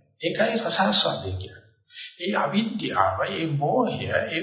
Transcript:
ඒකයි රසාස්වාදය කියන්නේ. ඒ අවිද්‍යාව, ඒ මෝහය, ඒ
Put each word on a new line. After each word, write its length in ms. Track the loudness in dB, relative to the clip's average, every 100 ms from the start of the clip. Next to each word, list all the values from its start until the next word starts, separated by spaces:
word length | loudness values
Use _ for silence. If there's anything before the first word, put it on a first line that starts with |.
| _ -8
ඒකයි 340 | -4 0 0 0
රසාස්වාදය 760 | -2 0 2 4 2 0 -4
කියන්නේ. 360 | -6 -8 -14 -20 _ _ -16 -16 -8
ඒ 160 | -2 0
අවිද්‍යාව, 840 | 0 2 0 -2 -2 2 2 2 -2
ඒ 200 | -2 -2
මෝහය, 460 | 0 2 2 2 0 -2 0 0
ඒ 160 | -4